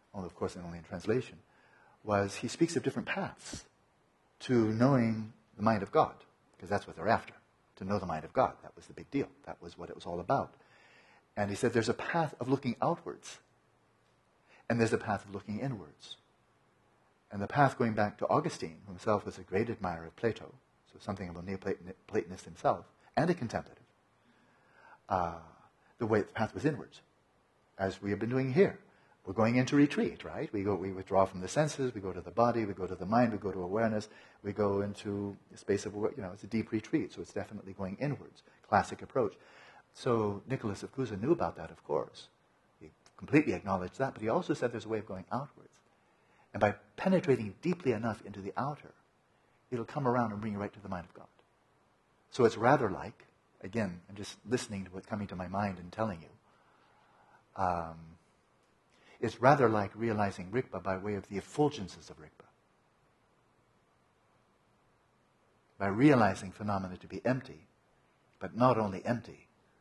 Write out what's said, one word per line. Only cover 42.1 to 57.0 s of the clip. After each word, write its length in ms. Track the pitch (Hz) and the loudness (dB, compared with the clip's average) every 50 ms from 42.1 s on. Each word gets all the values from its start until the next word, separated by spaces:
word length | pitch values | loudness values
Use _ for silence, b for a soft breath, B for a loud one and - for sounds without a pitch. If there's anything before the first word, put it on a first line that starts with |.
| - - - - _ _ _ _ _ _ _ _ _ _ | -8 -18 -20 -20 _ _ _ _ _ _ _ _ _ _
He 100 | - 78 - _ _ _ _ - | -20 -20 -20 _ _ _ _ -16
completely 360 | - - 104 156 151 - 98 | -2 2 4 4 4 4 0
acknowledged 440 | 87 90 98 98 92 92 92 - - | -2 -2 -2 -2 -2 -2 -4 -4 -4
that, 160 | 135 135 - | -4 -4 -4
but 80 | - | -4
he 80 | 107 110 | -2 0
also 240 | 113 170 175 - 160 | 0 0 0 0 -2
said 200 | - - 120 117 | -2 -2 -4 -4
there's 120 | 113 98 | -4 -6
a 40 | 110 | -6
way 100 | 110 107 | -6 -6
of 80 | 101 - | -6 -8
going 180 | 101 95 95 - | -10 -12 -10 -6
outwards. 480 | - 120 139 143 - - - - _ _ _ _ b b b b b b b b b b b b b | -6 -6 -6 -8 -14 -20 -20 -20 _ _ _ _ b b b b b b b b b b b b b
And 60 | 98 | 2
by 160 | 110 104 101 - - _ _ - | 2 2 2 0 -8 _ _ -2
penetrating 580 | - 190 190 175 - 151 131 117 113 104 95 - | 2 4 4 4 4 4 2 2 2 -4 -8 -4
deeply 320 | - 170 180 175 - 139 117 | -2 -2 -2 0 0 0 0
enough 280 | 104 113 117 104 - - | 0 0 -2 -4 -4 -8
into 160 | 101 98 104 | -12 -12 -10
the 120 | 95 98 - - | -8 -6 -4 -4
outer, 360 | 120 143 151 - - - - _ _ _ _ _ _ b b b b b b b b b | -4 -4 -4 -8 -12 -20 -20 _ _ _ _ _ _ b b b b b b b b b
it'll 140 | - 117 113 | -6 -6 -6
come 220 | - - 151 139 127 | -4 -4 0 2 4
around 260 | 120 127 120 110 104 | 4 4 2 2 0
and 80 | 104 | -4
bring 120 | 104 110 104 | -4 -4 -4
you 60 | 101 | -4
right 140 | 101 101 - | -4 -6 -8
to 80 | - | -10
the 80 | 98 98 | -10 -8
mind 160 | 95 90 85 | -8 -8 -8
of 80 | - - | -10 -16
God. 140 | - - - _ _ _ _ _ _ _ _ _ _ _ _ _ _ _ _ _ _ _ _ | -20 -20 -20 _ _ _ _ _ _ _ _ _ _ _ _ _ _ _ _ _ _ _ _
So 140 | - - 123 | 2 6 6
it's 140 | 110 - 107 | 6 6 6
rather 320 | 110 120 143 147 127 101 | 4 6 6 6 4 2
like, 360 | 92 73 73 - - - - _ _ _ _ _ _ - - | -2 -4 -8 -10 -12 -16 -20 _ _ _ _ _ _ -16 -12
again, 380 | 98 92 117 107 92 87 87 - - | -6 -4 -4 -2 -4 -4 -10 -14 -16
I'm 60 | 98 | -14
just 200 | 101 101 - - - - 101 | -12 -12 -12 -14 -14 -6 -2
listening 380 | 120 123 - - 107 95 95 | -2 -2 -2 -4 -8 -8 -8
to 60 | 90 | -8
what's 140 | 87 95 - | -10 -12 -10
coming 200 | - 110 104 104 95 | -6 -6 -6 -6 -6
to 100 | 98 87 | -6 -8
my 100 | 92 87 | -8 -4
mind 320 | 92 98 104 101 92 87 | -2 -2 -2 -2 -2 -6
and 100 | 87 87 | -10 -10
telling 320 | - - 110 110 95 82 | -6 -4 -4 -4 -4 -6
you. 1400 | 80 78 - - _ _ _ _ _ _ _ _ _ _ _ _ | -12 -18 -20 -20 _ _ _ _ _ _ _ _ _ _ _ _